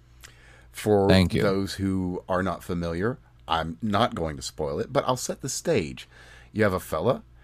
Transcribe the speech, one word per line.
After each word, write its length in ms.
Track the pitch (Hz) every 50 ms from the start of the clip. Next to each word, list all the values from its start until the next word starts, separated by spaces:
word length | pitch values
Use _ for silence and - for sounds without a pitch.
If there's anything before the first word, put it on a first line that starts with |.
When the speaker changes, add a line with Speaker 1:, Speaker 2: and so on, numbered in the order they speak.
| - - - - - - - - - - - - - - -
Speaker 1:
for 340 | - - 107 104 101 98
Speaker 2:
Thank 260 | 98 92 95 90 82 -
you. 80 | 123
Speaker 1:
those 340 | 113 101 95 98 98 95 -
who 480 | 98 98 95 95 95 92 90 90 - -
are 160 | - 95 90 95
not 180 | 92 85 -
familiar, 580 | - - 90 87 85 85 85 87 98 120 135 - - - - - -
I'm 320 | - 82 82 80 82 82 -
not 320 | 113 107 101 101 117 - -
going 220 | - 82 78 73
to 80 | 65 -
spoil 360 | - - - 76 69 73 87
it, 140 | 113 - 127
but 100 | 143 -
I'll 100 | - 127
set 240 | 123 - - 180 -
the 80 | - 131
stage. 580 | - - - 180 156 107 80 69 64 - - - - - - - - - - - -
You 100 | 101 107
have 100 | 101 92
a 60 | 87
fella. 440 | - - 82 78 87 117 143 226 - - - -